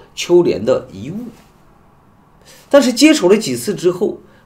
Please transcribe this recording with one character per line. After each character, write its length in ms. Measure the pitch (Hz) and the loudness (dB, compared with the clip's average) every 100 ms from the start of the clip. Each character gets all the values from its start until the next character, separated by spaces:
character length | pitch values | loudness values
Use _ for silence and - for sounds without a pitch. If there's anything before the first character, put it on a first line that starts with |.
| - | -16
秋 280 | - - 175 | -12 0 2
莲 220 | 165 92 | 2 -2
的 240 | 113 131 - | -2 -4 -4
遗 180 | 95 120 | -14 -14
物。 60 | 202 240 - _ _ _ _ _ _ _ _ _ _ _ - _ | -14 -16 -20 _ _ _ _ _ _ _ _ _ _ _ -20 _
但 100 | 285 | 2
是 120 | 247 | 2
接 200 | 233 302 | 4 4
触 160 | 302 180 | 4 4
了 80 | 214 | 2
几 200 | 180 120 | 0 -6
次 180 | - | -6
之 160 | 165 170 | -4 -4
后， 300 | 175 214 - _ _ | -2 -6 -8 _ _